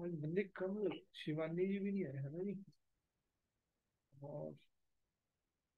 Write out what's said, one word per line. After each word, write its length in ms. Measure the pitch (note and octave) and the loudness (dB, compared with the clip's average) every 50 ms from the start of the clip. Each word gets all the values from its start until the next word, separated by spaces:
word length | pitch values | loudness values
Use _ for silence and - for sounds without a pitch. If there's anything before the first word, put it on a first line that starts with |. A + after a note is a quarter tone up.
| E3+ | -2
आज 80 | F3 | -2
बंदे 320 | F3 D3+ D3 D#3 E3+ F#3+ G#3 | -2 0 0 2 2 2 2
कम 340 | - - - F#3 F#3 G3 G#3+ | 2 0 -2 0 0 2 2
लग-, 380 | G#3 F3 D3 - - - - | 2 2 0 -2 -6 -12 -14
शिवानी 500 | - - D#3 D3+ D#3 D#3+ D#3+ E3 F3 F#3 | -6 -2 0 0 2 2 2 2 4 4
जी 140 | G3 G3 G3+ | 4 4 2
भी 120 | F#3+ G3+ | 2 2
नहीं 140 | G3 G3 F3 | 2 2 0
आए, 80 | C#3 C3+ | 0 -2
है 240 | C3+ C3+ C#3 D3 E3+ | -2 -4 -2 -2 -2
ना 60 | F#3 | -2
जी? 220 | G3+ G3 G3 G3 - - _ _ _ _ _ _ _ _ _ _ _ _ _ _ _ _ _ _ _ _ _ _ _ _ _ _ _ - C#3 C#3 | 0 -2 -2 -6 -12 -16 _ _ _ _ _ _ _ _ _ _ _ _ _ _ _ _ _ _ _ _ _ _ _ _ _ _ _ -16 -12 -10
और, 320 | D3 D3+ D3 D#3 D#3 D3+ D3 - - _ _ _ _ _ _ _ _ _ _ _ _ _ _ _ _ _ _ _ _ _ | -6 -4 -4 -4 -4 -6 -8 -14 -20 _ _ _ _ _ _ _ _ _ _ _ _ _ _ _ _ _ _ _ _ _